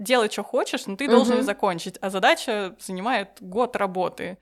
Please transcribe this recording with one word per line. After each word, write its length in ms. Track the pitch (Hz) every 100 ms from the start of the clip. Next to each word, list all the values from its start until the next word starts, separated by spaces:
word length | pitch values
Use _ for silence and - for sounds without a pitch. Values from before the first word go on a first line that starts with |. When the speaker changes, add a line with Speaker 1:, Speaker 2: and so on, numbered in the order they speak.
Speaker 1:
делай, 280 | 202 254 214
чё 140 | 214
хочешь, 440 | 208 254 415 269 -
но 100 | 196
ты 100 | 202
должен 260 | 240 240
Speaker 2:
Мгм. 20 | 240
Speaker 1:
её 60 |
закончить». 520 | - 202 208 170 190 -
А 80 | 196
задача 640 | 196 226 320 - 214 190 -
занимает 480 | - 185 208 269 196 -
год 360 | 185 190 247 247
работы. 600 | 196 185 175 - 190 185